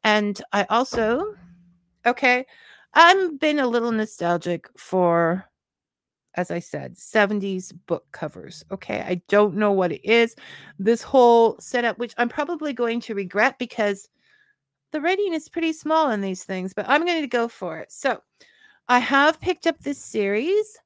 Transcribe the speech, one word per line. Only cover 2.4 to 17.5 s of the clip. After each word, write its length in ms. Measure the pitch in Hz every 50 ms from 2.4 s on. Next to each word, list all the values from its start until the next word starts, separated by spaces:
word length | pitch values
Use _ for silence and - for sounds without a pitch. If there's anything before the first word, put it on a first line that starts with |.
| 262 _ _ _ - - - _ _ _ -
I'm 440 | - 330 339 370 392 381 349 311 269
been 220 | - 302 302 302
a 80 | 269 247
little 260 | 233 240 233 240 233
nostalgic 720 | 220 214 214 - - 170 175 175 175 - 175 175 165 - - _ -
for, 680 | - - - 185 180 175 170 170 170 165 175 185 190 _ _ _ _ _ _ _ _ _ _ _ _ _ _ _ _ _ _
as 160 | - 180 -
I 80 | 170 170
said, 380 | 175 - - 143 135 - - -
seventies 720 | - - - 220 208 196 214 208 190 202 190 185 180 -
book 340 | - 180 _ - 170 - _ _
covers. 540 | - - - - - - - - 175 - - _
Okay. 280 | 196 190 - - 208 - - -
I 140 | 185 180 _ _
don't 260 | - 202 208 208 160
know 160 | 202 214 208
what 220 | 196 190 185 175 165
it 100 | - _
is. 320 | 190 220 233 233 226 - - - - - - - - - _
This 240 | 196 208 233 226
whole 540 | - - - 269 247 240 233 233 226 226 - -
setup, 360 | - - - 247 240 233 - -
which 160 | 240 226 - -
I'm 100 | 247 240
probably 460 | - - 294 285 349 302 311 302 269
going 260 | 233 240 233 233 240
to 140 | - - 220
regret 420 | 196 202 175 - 202 214 262 - _
because 520 | 247 240 - - 214 208 202 190 - _ _ _ _ _ _ _ _ _ _ _ _ _ _ _ _ _
the 80 | - 311
writing 340 | 277 339 381 381 415 392 330
is 140 | 320 - -
pretty 240 | _ 349 330 320
small 380 | 320 320 - 302 311 320 320 285
in 100 | 226 202
these 240 | 196 196 185 180 -
things, 300 | - 196 185 185 190 -
but 160 | - 202 202
I'm 160 | 262 302 330
gonna 200 | 349 349 330 294
go 220 | 247 - 240 233
for 300 | 233